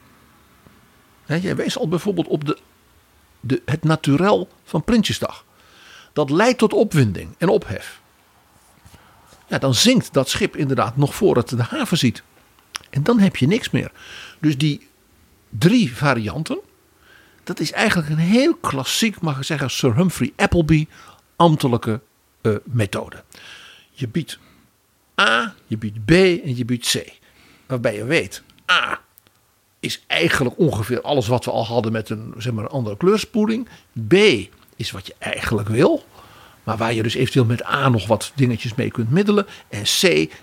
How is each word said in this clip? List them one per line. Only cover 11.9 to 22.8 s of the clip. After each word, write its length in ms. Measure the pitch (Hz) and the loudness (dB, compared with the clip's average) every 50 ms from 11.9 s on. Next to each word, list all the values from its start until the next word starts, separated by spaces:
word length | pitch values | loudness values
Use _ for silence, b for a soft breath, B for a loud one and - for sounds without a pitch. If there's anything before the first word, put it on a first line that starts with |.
| 180 - | 0 0
ziet. 260 | - 120 101 - - _ _ _ _ _ _ _ _ _ - - - _ | 2 0 0 -2 -6 _ _ _ _ _ _ _ _ _ -16 -16 -16 _
En 140 | - 139 147 | -6 -2 0
dan 160 | 233 240 233 | 2 4 4
heb 160 | 196 190 - | 4 4 2
je 120 | - 127 143 | 2 2 2
niks 220 | 202 254 - - | 2 0 -2 -2
meer. 220 | - 123 - - - B B B B B B B B B | -2 -2 -4 -4 -8 B B B B B B B B B
Dus 180 | B 151 151 127 | B 0 0 2
die 300 | 151 156 143 - - _ _ _ _ _ _ _ _ _ _ _ _ _ | 0 0 -2 -2 -8 _ _ _ _ _ _ _ _ _ _ _ _ _
drie 460 | - 107 113 175 233 254 208 127 120 | -2 2 4 4 6 4 4 2 0
varianten, 600 | 98 147 147 131 117 107 107 - 143 160 - 277 381 - _ _ _ _ _ _ b b b b b b b b b b | -2 0 0 0 0 -2 -4 -6 -6 -6 -6 -6 -8 -8 _ _ _ _ _ _ b b b b b b b b b b
dat 160 | - 180 - | -10 -6 -6
is 120 | - - | -6 -4
eigenlijk 380 | - - 214 214 208 185 156 147 | -2 0 0 0 2 0 0 0
een 80 | 151 156 | 0 0
heel 380 | 165 175 214 240 269 339 330 | 2 4 4 4 4 4 2
klassiek, 680 | - - - 139 135 127 - - - - 226 190 - | 0 -2 -4 -4 -4 -4 -4 -2 0 0 -2 -2 -2
mag 160 | - 160 143 135 | -4 -4 -4 -4
ik 60 | 135 | -4
zeggen, 260 | - 160 139 - 175 | -4 -4 -4 -4 -4
Sir 240 | - - - 131 107 | -2 0 2 2 4
Humphrey 380 | 131 180 185 - - - - - | 4 2 2 0 0 -4 -4 -2
Appleby 520 | - - - - 175 165 151 160 151 156 - B B B B B B B B _ | 0 0 2 4 4 4 4 4 4 2 0 B B B B B B B B _
ambtelijke, 680 | - 170 170 156 143 - 131 120 113 - 120 107 104 - _ _ _ _ _ _ _ | 4 4 4 6 4 2 2 0 0 0 -2 -4 -4 -6 _ _ _ _ _ _ _
eh, 140 | - 113 104 104 - | -2 0 0 -2 -2
methode. 600 | - 120 120 | -4 -2 -2